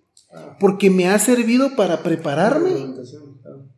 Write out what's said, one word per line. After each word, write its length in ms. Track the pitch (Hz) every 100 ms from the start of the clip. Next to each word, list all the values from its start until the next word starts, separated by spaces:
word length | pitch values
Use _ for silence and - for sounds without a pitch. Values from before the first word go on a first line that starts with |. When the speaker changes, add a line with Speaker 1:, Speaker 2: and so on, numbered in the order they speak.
| _ _ _
Speaker 1:
Ah. 260 | 165 156 -
Speaker 2:
porque 320 | 196 190 196
me 160 | 185 180
ha 100 | 208
servido 580 | 233 240 220 247 269 269
para 280 | 185 160
prepararme 640 | 170 160 156 143 208 294 370
Speaker 1:
La 60 | 349
orientación, 640 | 262 - 120 147 143 -
claro. 240 | 143 139 139